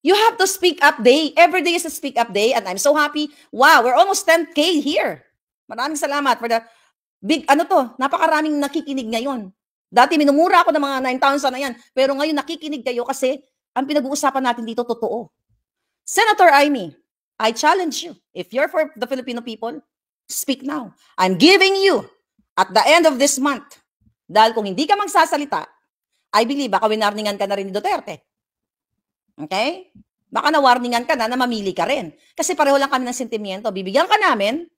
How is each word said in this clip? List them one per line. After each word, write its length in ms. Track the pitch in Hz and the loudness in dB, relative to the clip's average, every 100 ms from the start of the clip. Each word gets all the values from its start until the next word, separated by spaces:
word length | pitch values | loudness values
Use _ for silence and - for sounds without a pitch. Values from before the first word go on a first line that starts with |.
You 160 | 285 403 | 2 4
have 240 | 440 330 | 2 2
to 80 | 381 | -2
speak 320 | - 359 294 | 2 -2 4
up 240 | 285 311 | 2 4
day. 320 | 233 277 311 294 | 4 4 2 4
Every 240 | 339 359 | 4 4
day 160 | 330 339 | -2 -2
is 80 | |
a 80 | 330 | -4
speak 240 | - 285 247 | -8 -6 -4
up 160 | 233 | -2
day 240 | 196 220 262 | 0 0 0
and 80 | |
I'm 160 | 196 190 | -4 -2
so 160 | 285 294 | 0 2
happy. 320 | 294 302 302 _ _ | 0 -2 -8 _ _
Wow, 320 | 208 277 311 | 2 6 6
we're 100 | 233 262 | 4 2
almost 240 | 381 381 | 2 0
ten 240 | - 330 330 - | 2 2 2 -2
K 240 | 320 330 | 0 0
here. 480 | 247 339 311 151 _ _ _ _ _ | -2 -2 -4 -6 _ _ _ _ _
Maraming 320 | 214 269 302 | -8 -6 -4
salamat 400 | 311 285 277 226 | -4 -2 0 -2
for 80 | 233 | 0
the 160 | 226 226 _ _ _ _ _ | -4 -4 _ _ _ _ _
big, 240 | 196 311 - | -4 -2 2
ano 160 | 285 339 | 0 4
to, 120 | 359 247 - | 0 0 -4
napakaraming 560 | 262 - 330 302 311 294 | -4 0 0 0 0 -2
nakikinig 560 | 277 311 277 269 220 | -4 -6 -6 -8 -6
ngayon. 400 | 226 262 254 196 _ _ _ _ | -6 -6 -8 -10 _ _ _ _
Dati 240 | 190 262 330 | 4 4 4
minumura 480 | 285 285 349 370 | 4 4 4 4
ako 80 | 349 | 4
ng 80 | 311 | 0
mga 180 | 277 269 | -2 -4
nine 160 | 262 254 | -4 0
thousand 320 | 277 285 269 | 0 0 -2
na 80 | 262 | -4
yan, 160 | 277 240 _ | -8 -10 _
pero 240 | - 269 277 | -2 0 0
ngayon 160 | 302 | -2
nakikinig 480 | 294 277 330 302 294 | -2 -6 -10 -8 -8
kayo 240 | 240 247 | -6 -6
kasi 400 | 240 262 254 277 _ _ _ - | -6 -4 -4 -4 _ _ _ -8
ang 80 | |
pinag-uusapan 560 | 269 294 262 285 285 269 | -2 -2 -2 -2 -2 -2
natin 240 | 262 233 | -2 -4
dito 160 | 226 226 | -6 -8
totoo. 480 | 240 233 214 - - _ _ _ _ _ _ _ | -6 -4 -4 -6 -10 _ _ _ _ _ _ _
Senator 480 | - - 440 415 359 285 | -6 0 0 6 6 6
Amy, 400 | 294 277 175 - _ _ _ _ | 4 0 -6 -14 _ _ _ _
I 160 | 220 | -4
challenge 560 | 226 302 370 349 233 339 | 0 0 0 -2 -6 -12
you. 80 | 214 _ | -18 _
If 240 | 180 175 233 | -14 -8 -4
you're 160 | 302 | -2
for 160 | 339 302 226 | -2 -4 -6
the 80 | |
Filipino 400 | 240 262 247 240 | -8 -6 -6 -10
people, 400 | 233 220 233 294 _ _ _ _ | -10 -10 -10 -12 _ _ _ _
speak 400 | _ - - 269 | _ -12 -6 -6
now. 320 | 262 294 220 _ _ - | -4 -8 -10 _ _ -2
I'm 160 | 185 185 | 0 4
giving 400 | 285 370 381 392 | 6 6 4 2
you 320 | 392 285 - _ _ _ _ - | 2 0 -4 _ _ _ _ -4
at 160 | 190 | 0
the 100 | 185 226 | 2 4
end 160 | 320 | 6
of 160 | 320 262 | 4 2
this 160 | 277 277 | 0 0
month. 320 | 285 254 - - _ _ _ _ | -2 -4 -10 -20 _ _ _ _
Dahil 320 | _ 185 226 226 | _ 2 2 2
kung 80 | |
hindi 240 | 208 180 311 | -6 -4 -2
ka 80 | 403 | 0
magsasalita, 720 | 349 381 330 294 285 180 - _ _ _ _ _ _ | 0 0 2 0 -4 -8 -8 _ _ _ _ _ _
I 160 | 208 233 | 0 0
believe 240 | 285 262 | -2 -2
baka 160 | 190 214 | 0 0
winarningan 480 | 214 208 208 214 | 0 -2 -2 -6
ka 80 | 202 196 | -4 -4
na 80 | 202 | -4
rin 80 | 196 | -4
ni 80 | |
Duterte. 480 | 190 277 359 - 156 _ _ _ _ _ _ _ _ _ _ _ | -6 -4 -6 -6 -16 _ _ _ _ _ _ _ _ _ _ _
Okay? 560 | _ 156 190 240 359 370 _ _ _ _ | _ -8 -4 -4 -6 -14 _ _ _ _
Baka 240 | 226 294 | -4 0
na-warningan 480 | 311 269 247 247 240 | 2 4 4 2 -4
ka 160 | 240 294 | -2 -2
na 80 | 226 | -2
na 80 | |
mamili 400 | 254 247 226 196 | -2 -2 -2 -6
ka 80 | 185 | -4
rin. 320 | 170 277 170 - _ - | -2 -2 -6 -14 _ -8
Kasi 160 | 294 | -6
pareho 240 | 311 285 277 | 0 2 2
lang 80 | 277 | 2
kami 160 | 262 | -2
ng 160 | 247 254 | -4 -8
sentimiento. 480 | 233 226 208 190 220 | -8 -8 -8 -6 -6
Bibigyan 320 | 190 190 214 359 | -6 -4 -2 0
ka 80 | |
namin 480 | 427 403 240 202 277 339 | 0 0 0 -2 -4 -10